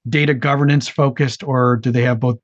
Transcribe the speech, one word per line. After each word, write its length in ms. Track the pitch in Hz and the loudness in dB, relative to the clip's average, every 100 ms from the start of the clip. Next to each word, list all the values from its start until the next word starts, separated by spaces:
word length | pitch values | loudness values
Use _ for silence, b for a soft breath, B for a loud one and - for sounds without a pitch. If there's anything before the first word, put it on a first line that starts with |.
| 113 | -4
data 260 | 143 147 | 0 0
governance 540 | 135 143 139 143 143 143 | 0 0 2 2 2 0
focused, 560 | - 139 123 135 - | 0 0 0 -2 -4
or 340 | 147 127 123 120 | -4 0 2 2
do 140 | 123 | 0
they 120 | 120 | 0
have 160 | 123 117 | 0 0
both 180 | 123 113 | -2 -2